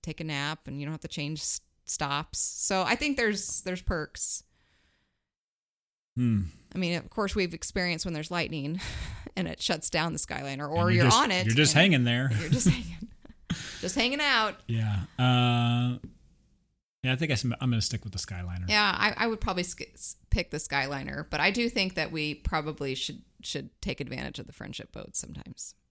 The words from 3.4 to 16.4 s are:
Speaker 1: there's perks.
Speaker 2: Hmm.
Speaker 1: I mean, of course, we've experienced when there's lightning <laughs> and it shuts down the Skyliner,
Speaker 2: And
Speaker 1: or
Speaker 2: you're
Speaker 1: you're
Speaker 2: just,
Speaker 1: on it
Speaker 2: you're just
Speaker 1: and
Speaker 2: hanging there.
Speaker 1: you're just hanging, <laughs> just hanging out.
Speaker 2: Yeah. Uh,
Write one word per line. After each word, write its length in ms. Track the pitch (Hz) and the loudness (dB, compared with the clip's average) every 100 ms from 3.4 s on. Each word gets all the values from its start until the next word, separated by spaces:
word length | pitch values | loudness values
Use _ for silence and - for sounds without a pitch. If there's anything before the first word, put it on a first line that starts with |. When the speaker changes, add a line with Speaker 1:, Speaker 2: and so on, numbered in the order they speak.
| - - | -2 -4
Speaker 1:
there's 200 | - 180 | -4 -4
perks. 600 | - 175 151 - - - - _ _ _ _ _ _ _ _ _ _ _ _ _ _ _ _ - | -2 -2 -4 -6 -6 -6 -8 _ _ _ _ _ _ _ _ _ _ _ _ _ _ _ _ 0
Speaker 2:
Hmm. 240 | 123 107 90 - - 185 | 4 4 0 -8 -10 -4
Speaker 1:
I 20 | |
mean, 200 | 180 175 | -2 -2
of 120 | - | -4
course, 260 | - 202 214 | -2 -2 0
we've 180 | 180 | -2
experienced 500 | 170 - - 180 165 | -2 -4 0 0 0
when 100 | 185 160 | -2 -4
there's 160 | 156 | -4
lightning 500 | 175 165 156 139 175 - - - | -2 -2 -4 -4 -4 -6 -8 -8
<laughs> 280 | - - - | -10 -10 -4
and 100 | 175 | -4
it 140 | - | -4
shuts 280 | - 170 - | -2 0 0
down 220 | 165 165 | 0 0
the 80 | 156 | -2
Skyliner, 320 | - - 139 | -4 -4 -6
Speaker 2:
And 100 | 135 | -6
Speaker 1:
or 260 | 147 165 - | -2 2 4
Speaker 2:
you're 120 | 113 | 6
Speaker 1:
you're 20 | 123 | 8
Speaker 2:
just, 120 | 120 | 8
Speaker 1:
on 80 | - | 6
it 140 | - 110 | 2 4
Speaker 2:
you're 100 | 113 | 6
just 180 | 151 147 | 6 8
Speaker 1:
and 60 | |
Speaker 2:
hanging 220 | 190 151 | 6 6
there. 280 | 120 120 135 110 | 4 2 2 0
Speaker 1:
you're 80 | - | 2
just 180 | 254 202 | 4 4
hanging, 420 | 135 170 170 - - - - | 4 0 -8 -12 -16 -20 -20
<laughs> 400 | - - - - | -6 -6 -6 -6
just 160 | 185 226 | -4 0
hanging 240 | 240 285 | 0 2
out. 360 | 294 247 214 - - | 2 4 2 -2 -4
Speaker 2:
Yeah. 340 | 113 110 101 - - | -2 0 0 -4 2
Uh, 800 | 127 123 123 120 120 120 123 123 - - - _ | 4 6 4 4 4 2 2 -2 -10 -20 -20 _